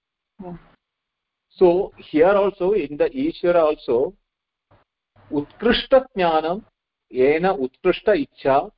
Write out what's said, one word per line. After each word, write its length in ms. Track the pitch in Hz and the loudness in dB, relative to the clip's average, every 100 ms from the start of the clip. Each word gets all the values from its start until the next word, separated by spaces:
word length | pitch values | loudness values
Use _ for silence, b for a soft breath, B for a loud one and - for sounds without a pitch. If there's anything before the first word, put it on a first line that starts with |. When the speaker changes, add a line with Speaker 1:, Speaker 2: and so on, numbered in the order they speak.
| _ _ _ - | _ _ _ -20
Speaker 1:
Hmm. 120 | 185 170 _ _ _ _ _ _ _ _ _ - | -18 -18 _ _ _ _ _ _ _ _ _ 2
Speaker 2:
So 80 | 185 175 196 - - | 4 4 -2 -10 -6
here 200 | 151 175 | 2 2
also, 380 | 202 196 - 180 | 2 0 -2 -2
in 240 | 214 143 147 | -2 -4 -4
the 140 | 160 131 | -4 -2
Ishvara 480 | 147 - 175 170 | -6 -4 0 2
also, 480 | 156 151 - 120 156 - _ _ _ _ _ _ _ _ _ _ - | 2 -2 -2 -2 -2 -8 _ _ _ _ _ _ _ _ _ _ -8
उत्कृष्ट 640 | 147 147 - 226 226 - | -8 -8 -4 -2 -2 2
ज्ञानं 640 | 262 262 196 175 160 156 196 - _ _ _ _ | 2 2 -2 0 0 -2 -6 -10 _ _ _ _
येन 340 | 127 131 160 185 | 0 0 2 0
उत्कृष्ट 600 | 180 - _ 185 170 - | -2 -6 _ -4 -2 0
इच्छा 640 | 185 135 _ 143 135 190 | 0 -2 _ -2 0 -2